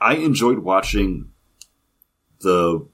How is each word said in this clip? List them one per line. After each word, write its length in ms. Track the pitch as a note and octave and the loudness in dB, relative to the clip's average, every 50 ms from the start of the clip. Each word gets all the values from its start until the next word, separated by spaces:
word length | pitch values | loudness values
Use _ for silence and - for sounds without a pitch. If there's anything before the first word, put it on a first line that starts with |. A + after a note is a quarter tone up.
I 160 | G2+ A#2 D3 | 0 0 0
enjoyed 420 | D#3+ D#3+ D3+ B2 - A#2 B2 A#2+ G#2+ | 0 0 0 0 2 2 2 0 0
watching 720 | E2 F2+ F#2+ G2 - - A2 G#2 G2 F#2+ F2 - - - _ _ _ _ _ _ - _ _ _ _ _ _ _ _ _ _ _ _ _ _ - | -2 0 0 0 0 0 -2 -2 -2 -2 -4 -8 -10 -16 _ _ _ _ _ _ -20 _ _ _ _ _ _ _ _ _ _ _ _ _ _ -4
the 460 | - F#2+ F2+ F2 E2+ E2+ E2 D#2+ - - | 0 2 2 2 2 2 0 -2 -6 -10